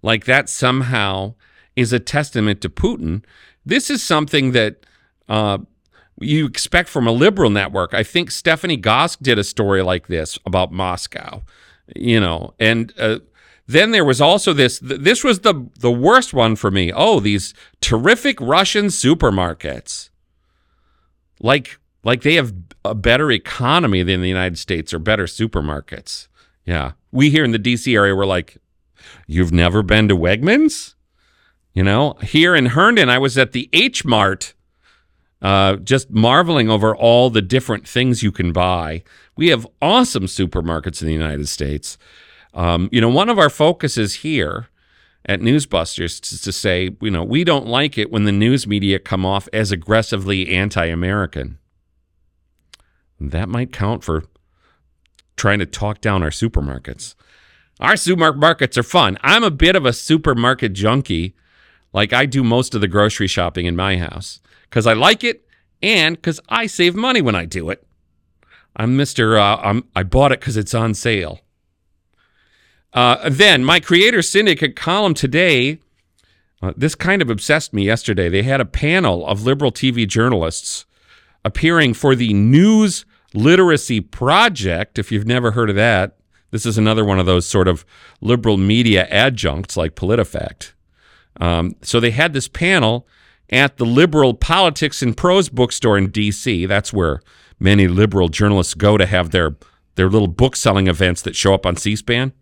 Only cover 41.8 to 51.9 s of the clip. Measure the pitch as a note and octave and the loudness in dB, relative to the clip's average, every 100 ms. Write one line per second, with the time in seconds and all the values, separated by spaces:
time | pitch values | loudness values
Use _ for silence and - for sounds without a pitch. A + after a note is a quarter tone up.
41.8 | - - _ _ _ _ _ - E2+ E2+ | -10 -18 _ _ _ _ _ -4 -2 0
42.8 | F#2 B2 A2+ C3 G#3 A3 D3 - D3+ E3+ | 0 0 2 2 2 2 2 2 0 0
43.8 | D3 - G#2 - D3+ D3 D2+ F2+ A#2 _ | -4 -4 -4 -4 -6 -4 -4 -6 -14 _
44.8 | _ _ _ _ - G2 G#2+ D3 C#3+ F2 | _ _ _ _ -8 -4 0 0 0 -4
45.8 | E2 - E2+ - - - - F#2 G#2 F2+ | -4 -6 -10 -10 -14 -12 -10 -6 -2 -2
46.8 | F#2 - A2 F2+ E2 B2+ F3 D3 A2+ A#2+ | -4 -6 -6 -4 -2 -2 0 0 0 -2
47.8 | D3+ C3+ G#2 A2+ G#2 G2+ A2+ C3+ G#2 G#2 | -2 -4 -4 0 0 2 2 2 0 -2
48.8 | G2 F#2+ - F#2+ F#2 G2 - A2 G#2+ F#2+ | 0 -2 -2 -4 -2 -4 -4 -4 -4 -4
49.8 | D#2+ A2 A2 G2+ F#2+ G2 F2+ F#2 G2+ G2 | 0 0 0 -6 -2 -4 -2 -2 -2 -2
50.8 | E2 E2 F2+ G2+ F#2 - B1+ - _ _ | -4 -2 -2 -2 -4 -6 -10 -12 _ _
51.8 | _ | _